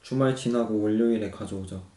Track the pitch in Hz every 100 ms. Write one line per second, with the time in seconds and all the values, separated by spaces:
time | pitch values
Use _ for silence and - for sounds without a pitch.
0 | - 131 131 131 117 120 110 107 107 110
1 | 117 113 101 - 101 98 92 92 92